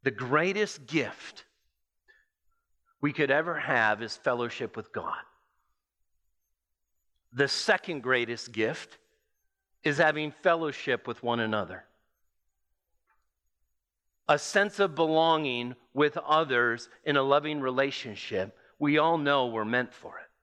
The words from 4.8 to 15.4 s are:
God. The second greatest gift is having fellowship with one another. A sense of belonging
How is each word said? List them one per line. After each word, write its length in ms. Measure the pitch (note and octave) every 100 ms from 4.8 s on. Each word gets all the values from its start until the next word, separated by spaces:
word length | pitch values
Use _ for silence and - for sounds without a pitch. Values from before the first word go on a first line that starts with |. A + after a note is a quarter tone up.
| G#2+
God. 320 | - - - - _ _ _ _ _ _ _ _ _ _ _ _ _ _ _ _ _ _ _ _
The 140 | B2 C#3
second 540 | - - F#3+ - D#3
greatest 500 | B2 B2+ A#2 A#2+ -
gift 460 | A2 A2+ - - - _ _ _ _ _ _ _ _
is 140 | D#3+ C#3+
having 340 | D#3+ D3+ D3+
fellowship 760 | - F#3 E3+ D#3+ C3+ - B2 -
with 140 | A#2
one 180 | A#2+ A#2
another. 460 | A2 G#2+ F2 F2+ - _ _ _ _ _ _ _ _ _ _ _ _ _ _ _ _ _ _ _ _ _ _ _ -
A 120 | D3
sense 400 | - G3+ G3+ G3+
of 160 | G3 C#3+
belonging 800 | D#3+ D#3 E3 D#3+